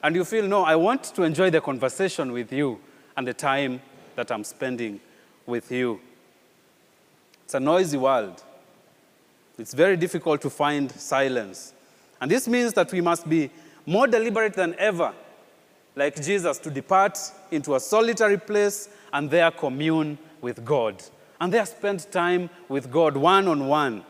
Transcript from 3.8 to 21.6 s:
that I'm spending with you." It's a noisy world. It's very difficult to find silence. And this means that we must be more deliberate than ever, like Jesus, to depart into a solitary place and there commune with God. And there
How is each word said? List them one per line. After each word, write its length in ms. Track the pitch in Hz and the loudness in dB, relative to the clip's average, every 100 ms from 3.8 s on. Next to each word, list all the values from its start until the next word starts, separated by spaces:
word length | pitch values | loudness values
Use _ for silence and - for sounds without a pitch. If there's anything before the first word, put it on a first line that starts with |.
| - - - - | -12 -20 -16 -10
that 160 | 117 | -6
I'm 120 | 110 | -6
spending 560 | 107 - 131 123 117 101 _ _ _ _ - | -8 -8 -6 -6 -8 -10 _ _ _ _ -6
with 260 | 120 - | -6 -4
you." 280 | 123 123 104 - _ _ _ _ _ _ _ _ _ _ _ _ _ | -4 -4 -4 -12 _ _ _ _ _ _ _ _ _ _ _ _ _
It's 100 | - | -8
a 60 | 135 | -2
noisy 380 | 131 175 185 143 | 2 2 2 2
world. 440 | 131 131 101 87 - - _ _ _ _ _ _ _ _ _ - | 2 2 0 -10 -20 -20 _ _ _ _ _ _ _ _ _ -18
It's 160 | 113 | -12
very 240 | 131 180 185 | 2 4 4
difficult 440 | 175 175 165 151 | 0 -2 0 0
to 80 | 143 | -2
find 400 | - 147 147 135 | -2 0 0 -4
silence. 800 | - - 135 135 123 104 90 - _ _ _ _ _ | -6 -2 0 2 0 -6 -14 -20 _ _ _ _ _
And 100 | 135 | 0
this 160 | 233 254 | 0 2
means 260 | 247 240 | 0 2
that 180 | 208 175 | 2 0
we 80 | 185 | 0
must 260 | 175 170 160 | 0 0 0
be 220 | 160 139 - - - - | 0 0 -6 -20 -18 -2
more 220 | 185 262 | 2 4
deliberate 460 | 226 226 220 220 | 2 0 0 -2
than 200 | 190 175 175 | 0 -4 0
ever, 340 | 208 175 143 - - - _ _ _ _ _ - | -2 0 -4 -4 -20 -20 _ _ _ _ _ -2
like 260 | 143 147 | -2 -2
Jesus, 380 | 151 202 165 139 | -4 -2 -2 -4
to 100 | 160 | -6
depart 480 | 139 - 190 202 - - - - | -10 0 2 2 0 -12 -16 -6
into 260 | 156 147 135 | -6 -2 -2
a 40 | |
solitary 580 | - 214 233 226 220 202 | 2 2 2 2 2 2
place 500 | - 208 202 202 - - - | 0 0 0 -2 -14 -20 -8
and 180 | 143 147 | -6 2
there 220 | 160 170 | 4 4
commune 680 | - 151 131 156 160 156 147 - - | 2 -6 -2 0 0 0 -6 -14 -10
with 240 | 123 120 | -10 -8
God. 400 | 120 147 110 95 - - - _ | -2 0 0 -4 -18 -20 -20 _
And 100 | 175 | 0
there 140 | 220 | 0